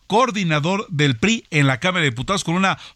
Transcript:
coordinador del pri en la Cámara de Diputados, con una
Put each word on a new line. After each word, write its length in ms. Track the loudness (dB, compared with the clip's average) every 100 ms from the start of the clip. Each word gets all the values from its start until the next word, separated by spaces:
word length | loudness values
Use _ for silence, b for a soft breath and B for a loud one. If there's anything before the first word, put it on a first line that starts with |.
| -2
coordinador 800 | 0 2 0 -2 0 0 -2 -4
del 300 | 0 0 2
pri 280 | 0 0 -2
en 160 | 0 2
la 140 | 2
Cámara 240 | -2 0
de 60 | -2
Diputados, 340 | -2 -4 -4
con 100 | -2
una 240 | 0 0 -2 B